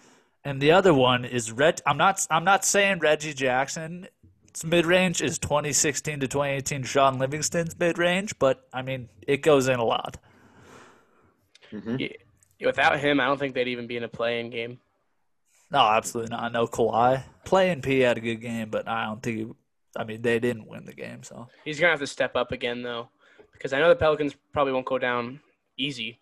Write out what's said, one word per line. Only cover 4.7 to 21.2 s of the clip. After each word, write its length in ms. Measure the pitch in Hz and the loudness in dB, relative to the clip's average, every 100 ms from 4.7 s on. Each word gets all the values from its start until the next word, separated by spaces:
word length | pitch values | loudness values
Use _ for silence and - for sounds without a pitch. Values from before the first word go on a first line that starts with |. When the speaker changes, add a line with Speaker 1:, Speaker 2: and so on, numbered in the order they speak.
| 175 165 180 185 175 | 2 4 4 2 0
Speaker 1:
is 160 | 139 - | -2 -4
twenty 340 | - 147 147 | -2 -2 0
sixteen 480 | 131 156 - 151 147 | 0 0 -2 -6 -6
to 80 | 131 | -4
twenty 240 | 139 143 | -2 -2
eighteen 300 | 139 135 131 | -4 -6 -6
Sean 360 | 120 139 135 127 | -2 4 4 2
Livingston's 600 | 131 151 147 170 165 - | -2 -2 -4 -4 -4 -2
mid-range, 600 | 170 165 175 180 214 - | -2 2 0 0 -4 0
but, 300 | 135 - _ | 0 0 _
I 120 | 127 | -10
mean, 260 | 131 131 123 - - | -8 -8 -10 -10 -2
it 120 | 139 | 2
goes 300 | 156 143 131 | 4 6 4
in 100 | 127 | 2
a 60 | |
lot. 340 | 110 - - - _ _ _ _ - - - _ _ _ _ _ _ _ - | 0 -2 -4 -12 _ _ _ _ -20 -20 -20 _ _ _ _ _ _ _ -16
Speaker 2:
Mm-hmm. 240 | 214 113 123 | -12 -6 -6
Speaker 3:
Yeah, 100 | - - _ _ _ _ | -6 -10 _ _ _ _
without 380 | 127 127 156 156 | -2 2 2 2
him, 200 | 143 143 | 2 2
I 40 | |
don't 140 | 127 139 | 2 0
think 160 | 139 | -2
they'd 140 | 123 123 | -2 -4
even 180 | 120 117 | -4 -8
be 100 | 120 | -8
in 80 | |
a 40 | 117 | -8
play-in 420 | - 117 120 117 | -4 -2 -2 -6
game. 300 | 117 117 123 _ _ _ _ _ _ _ _ _ | -8 -10 -12 _ _ _ _ _ _ _ _ _
Speaker 1:
No, 80 | 143 | 4
absolutely 580 | 110 110 - 120 113 117 | 6 4 0 -6 -8 -8
not. 160 | 117 | -4
No 140 | 117 117 | -2 -2
Kawhi. 580 | - 113 110 123 131 - _ - | 0 2 4 4 2 -4 _ 0
Play-in 340 | 185 185 143 | 2 2 0
P 200 | 131 135 | 0 2
had 180 | 123 113 | 2 2
a 20 | |
good 220 | 117 113 | -2 -6
game, 260 | 120 113 110 | -6 -8 -6
but 180 | 107 - | -6 -4
I 200 | 113 110 | -6 -6
don't 160 | 110 | -6
think 160 | 127 110 | -6 -6
he, 80 | 110 - _ _ _ - | -8 -12 _ _ _ -10
I 80 | |
mean, 160 | 113 110 | -10 -4
they 180 | 120 117 | -2 0
didn't 260 | 123 117 110 | 0 -4 -10
win 180 | 110 | -18
the 80 | - | -18
game, 300 | - 117 123 | -14 -14 -14